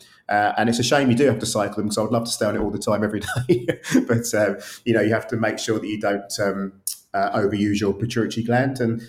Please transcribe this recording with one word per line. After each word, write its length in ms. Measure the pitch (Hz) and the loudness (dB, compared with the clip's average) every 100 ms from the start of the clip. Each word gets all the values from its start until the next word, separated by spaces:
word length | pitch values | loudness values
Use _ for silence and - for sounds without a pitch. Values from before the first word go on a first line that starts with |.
| - _ - | -20 _ -2
Uh, 240 | 104 104 - | 2 2 2
and 100 | 113 | 2
it's 120 | 117 | 2
a 40 | |
shame 260 | 123 147 131 | 2 4 4
you 60 | 120 | 4
do 120 | 139 | 4
have 120 | 117 | 2
to 60 | 117 | -2
cycle 320 | 110 101 107 | -2 -2 -2
them, 100 | 104 | -2
'cause 100 | 107 | -2
I 40 | |
would 100 | 110 | 0
love 140 | 120 117 | 0 -2
to 60 | |
stay 140 | - 107 | -2 -2
on 120 | 104 | 0
it 20 | |
all 120 | 101 | -2
the 60 | 123 | -2
time 280 | 117 104 107 | 0 0 0
every 160 | 104 - 123 | -2 -4 -2
<laughs> 120 | 123 | 0
day. 200 | 120 123 120 - - - | 0 0 -6 0 2 2
But, 280 | 117 - | 0 0
um, 240 | 107 104 98 - - | 0 0 -2 -10 -6
you 100 | - | 0
know, 80 | 110 | 2
you 120 | 107 | 4
have 140 | 110 - | 0 0
to 100 | - | -2
make 220 | 110 107 | -2 -2
sure 200 | - 107 | -2 -2
that 80 | 101 | -2
you 120 | 104 | -2
don't, 380 | 104 101 - - | -2 -2 -4 -4
um, 340 | 101 98 98 - - - _ | -2 -2 -6 -8 -12 -12 _
uh, 260 | 101 101 110 | -2 0 0
overuse 400 | 135 104 104 101 | 0 2 0 2
your 140 | 101 | 0
pituitary 500 | 98 117 117 107 113 | 0 -2 -2 -2 -2
gland. 380 | 113 120 135 131 | 0 2 2 0
And 200 | 117 113 | -2 -2